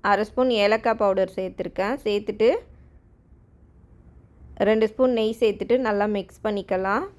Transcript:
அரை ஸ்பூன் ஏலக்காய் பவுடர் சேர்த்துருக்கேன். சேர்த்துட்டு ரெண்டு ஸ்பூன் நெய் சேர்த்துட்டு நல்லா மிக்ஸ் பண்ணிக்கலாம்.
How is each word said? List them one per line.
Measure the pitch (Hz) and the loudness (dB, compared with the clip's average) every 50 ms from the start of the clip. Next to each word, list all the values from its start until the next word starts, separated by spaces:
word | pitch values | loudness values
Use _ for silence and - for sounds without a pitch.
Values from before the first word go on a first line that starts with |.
| - 208 | 2 2
அரை | 202 196 208 - | 2 2 0 -4
ஸ்பூன் | - - 254 262 240 214 202 | -2 0 0 2 2 2 2
ஏலக்காய் | 202 214 226 - 233 220 226 214 | 2 2 2 0 -2 0 2 0
பவுடர் | 202 190 196 190 185 - | 0 2 2 0 -2 -2
சேர்த்துருக்கேன். | - 190 185 185 - 180 170 - - 190 208 254 285 - | -8 -8 -8 -8 -8 -10 -8 -4 -4 -4 -4 -4 -4 -4
சேர்த்துட்டு | 220 208 208 208 - 208 208 214 233 320 466 - - - - - - _ - _ _ _ _ _ _ - _ _ _ _ _ - - _ - - _ - - - - - - - _ - - - - - - 202 196 | -2 -2 -2 -4 -6 -2 2 2 2 2 2 -4 -10 -20 -20 -20 -20 _ -20 _ _ _ _ _ _ -20 _ _ _ _ _ -20 -20 _ -20 -20 _ -20 -20 -20 -20 -20 -20 -20 _ -20 -20 -20 -20 -4 -2 0 2
ரெண்டு | 220 220 220 214 | 2 2 2 0
ஸ்பூன் | 220 - 254 254 247 226 | 2 2 2 2 2 2
நெய் | 220 220 226 226 233 | 0 -2 0 2 0
சேர்த்துட்டு | 220 202 208 196 - 240 247 262 | 0 0 0 0 0 0 2 2
நல்லா | 220 208 202 208 214 208 | 0 0 0 0 0 -2
மிக்ஸ் | 202 190 - - - - | -4 -6 -8 -16 -6 -6
பண்ணிக்கலாம். | 220 208 202 196 - 196 185 190 190 202 247 359 403 - | -4 -4 -4 -4 -4 -4 -2 0 0 -2 -2 -4 -6 -12